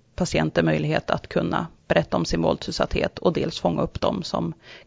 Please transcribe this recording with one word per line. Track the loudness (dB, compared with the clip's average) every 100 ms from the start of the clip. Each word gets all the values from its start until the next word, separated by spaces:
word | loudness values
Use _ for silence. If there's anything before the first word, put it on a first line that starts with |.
| _ -4
patienter | 0 2 2 2
möjlighet | 2 2 0 -2 0
att | -2 0
kunna | -2 0 -2 -4 -10 _
berätta | 0 2 -2
om | 0
sin | 0
våldsutsatthet | 2 0 -4 -4 0 0 -2 0
och | 0
dels | 0 -2 -2
fånga | -2 0
upp | -2 0
dem | 0 0
som | -4 -2 -2 -6 -16 -20